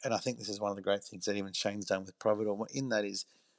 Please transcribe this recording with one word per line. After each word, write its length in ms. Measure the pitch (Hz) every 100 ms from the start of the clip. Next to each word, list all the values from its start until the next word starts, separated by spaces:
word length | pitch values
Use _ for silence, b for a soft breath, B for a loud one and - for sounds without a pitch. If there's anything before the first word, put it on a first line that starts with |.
and 100 | 135
I 40 | 120
think 200 | 131 117
this 100 | 104
is 140 | 101
one 100 | 104
of 60 | 98
the 40 |
great 220 | 95 101
things 220 | - 98 107
that 100 | 101
even 160 | 98
Shane's 360 | 92 104 104 95
done 180 | 95 95
with 120 | -
Providor, 480 | 110 107 107 101 113
in 180 | 135 135
that 140 | 110
is 220 | 104 98 - b b